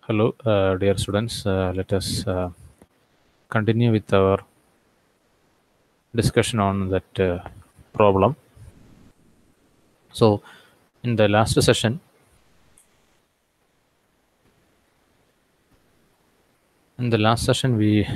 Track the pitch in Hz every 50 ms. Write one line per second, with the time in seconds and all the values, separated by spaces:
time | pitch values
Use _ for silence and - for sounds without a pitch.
0 | _ - 113 107 110 123 - _ - 113 107 101 95 95 95 92 98 98 98 95
1 | - - 98 101 110 113 - - - 101 95 95 95 92 90 92 92 _ 101 95
2 | 90 - 95 87 87 - 95 90 90 90 87 _ - - _ _ - _ _ _
3 | _ _ _ _ _ _ _ _ _ _ - 110 104 104 113 113 120 120 113 107
4 | 101 - - 98 98 95 98 98 - _ _ _ _ _ _ _ _ _ _ _
5 | _ _ _ _ _ _ _ _ _ _ _ _ _ _ _ _ _ _ _ _
6 | _ _ - 117 107 - - 120 110 - - 113 101 98 98 98 95 92 95 92
7 | - _ _ - 95 92 87 87 - - - - - _ _ _ - _ _ -
8 | 110 104 98 95 95 95 156 _ _ _ _ - - - - - - - - -
9 | - - _ _ _ _ _ _ _ _ _ _ _ _ _ _ _ _ _ _
10 | _ _ _ - 123 110 104 104 _ - - - _ _ _ _ _ _ _ _
11 | - 120 117 104 107 101 104 107 113 - - 143 120 - 120 - - 113 120 170
12 | _ _ _ _ _ _ _ _ _ _ _ _ _ _ _ _ _ _ _ _
13 | _ _ _ _ _ _ _ _ _ _ _ _ _ _ _ _ _ _ _ _
14 | _ _ _ _ _ _ _ _ _ _ _ _ _ _ _ _ _ _ _ _
15 | _ _ _ _ _ _ _ _ _ _ _ _ _ _ _ _ _ _ _ _
16 | _ _ _ _ _ _ _ _ _ _ _ _ _ _ _ _ _ _ _ -
17 | 123 120 113 110 107 110 117 113 - - 123 - - 135 123 107 107 107 107 107
18 | 101 - -